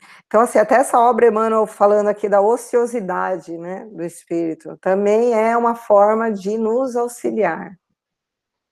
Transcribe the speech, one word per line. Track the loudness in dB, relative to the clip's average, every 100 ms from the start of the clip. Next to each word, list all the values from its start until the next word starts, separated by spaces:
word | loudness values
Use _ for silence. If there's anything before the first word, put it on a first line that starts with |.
| -20 -20 _
Então, | 0
assim, | 2 2
até | 2 2
essa | 2 2
obra, | 2 4 2
Emmanuel, | 2 0 0 -2
falando | 0 2 2 0
aqui | -2 0
da | 2
ociosidade, | 2 0 -2 -2 -2 -4 -6 -4 -4 -6 -10 -12
né, | -12 -12 -14
do | -12
espírito, | -12 -12 -8 -6 -6 -8 -14 -8
também | -2 0 2 2 2
é | 0 0 0
uma | 0 -2
forma | 2 6 6 2 -2
de | -4 -6 -4
nos | -2 -2 -2 -4
auxiliar. | -6 -6 -6 -2 -2 -4 -10 -18 _ _ _ _ _ _ _ _ _